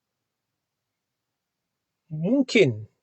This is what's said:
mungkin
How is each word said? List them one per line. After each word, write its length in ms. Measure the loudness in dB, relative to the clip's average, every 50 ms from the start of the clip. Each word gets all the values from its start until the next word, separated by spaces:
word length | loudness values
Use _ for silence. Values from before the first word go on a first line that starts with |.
| _ _ _ _ _ _ _ _ _ _ _ _ _ _ _ _ _ _ _ _ _ _ _ _ _ _ _ _ _ _ _ _ _ _ _ _ _ _ _ _ _ _
mungkin 800 | -10 -8 -4 -2 0 0 0 2 2 2 4 2 0 -4 -10 -16 _ _